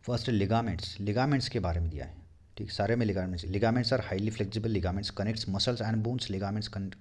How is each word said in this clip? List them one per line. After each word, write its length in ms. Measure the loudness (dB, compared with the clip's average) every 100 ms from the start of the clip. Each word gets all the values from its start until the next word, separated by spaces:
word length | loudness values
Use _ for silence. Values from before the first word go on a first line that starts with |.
फर्स्ट 260 | 0 -2 2
लिगामेंट्स, 720 | 2 4 4 2 -2 -6 -4
लिगामेंट्स 480 | 0 2 4 2 0
के 120 | -2
बारे 200 | 0 0
में 100 | 0
दिया 140 | -4
है, 120 | -10 -12 -20 -20 -20 -10
ठीक, 120 | -8
सारे 260 | 0 2 4
में 100 | 2
लिगामेंट्स। 380 | 2 0 -4
Ligaments 480 | -2 2 4 4 2
are 100 | 0
highly 320 | 0 -2 -2 0
flexible, 380 | -2 0 0 0
ligaments 320 | 0 -2 -4
connects 380 | -2 -2 -2 -2
muscles 320 | 0 0 0
and 200 | 0 0 0
bones, 240 | -2 -4
ligaments 380 | -2 -2 -2 -4
con-, 220 | -6 -6 -4